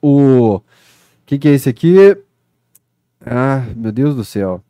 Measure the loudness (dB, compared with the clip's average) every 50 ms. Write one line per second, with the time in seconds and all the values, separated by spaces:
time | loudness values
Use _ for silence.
0 | 0 2 2 2 4 4 4 2 2 0 -2 -4 _ _ _ _ _ _ _ _
1 | _ _ _ _ _ _ -8 -2 0 0 0 2 0 -4 -6 -2 0 2 4 6
2 | 6 4 4 2 _ _ _ _ _ _ _ _ _ _ _ _ _ _ _ _
3 | _ _ _ _ -14 -10 -6 -4 -4 -2 -4 -4 -6 -10 -12 -10 -10 -8 -4 -2
4 | -2 -2 -2 -6 -10 -10 -8 -8 -6 -6 -8 -10 _ _